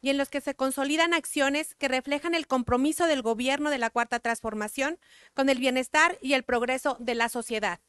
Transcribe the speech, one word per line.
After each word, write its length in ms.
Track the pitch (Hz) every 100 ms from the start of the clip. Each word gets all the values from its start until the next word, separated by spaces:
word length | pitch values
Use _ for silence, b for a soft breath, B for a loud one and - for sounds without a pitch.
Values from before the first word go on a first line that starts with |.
y 100 | 262
en 80 | 277
los 100 | 277
que 120 | 285
se 140 | 277
consolidan 580 | 269 262 269 277 311 330
acciones 640 | 339 - - 277 285 311
que 140 | - 277
reflejan 460 | 254 269 285 330
el 120 | 339 311
compromiso 600 | 262 240 247 277 311 339
del 160 | 285
gobierno 480 | 226 226 247 277 294
de 80 | 277
la 120 | 233
Cuarta 300 | 240 233 240
Transformación 800 | 233 233 226 214 208 - 269 339 b b b
con 140 | - 269
el 100 | 262
bienestar 600 | 262 254 254 302 330 359
y 120 | 262
el 100 | 269
progreso 520 | 247 247 247 262 294 254
de 140 | 240
la 140 | 233 233
sociedad. 520 | 247 226 220 208 175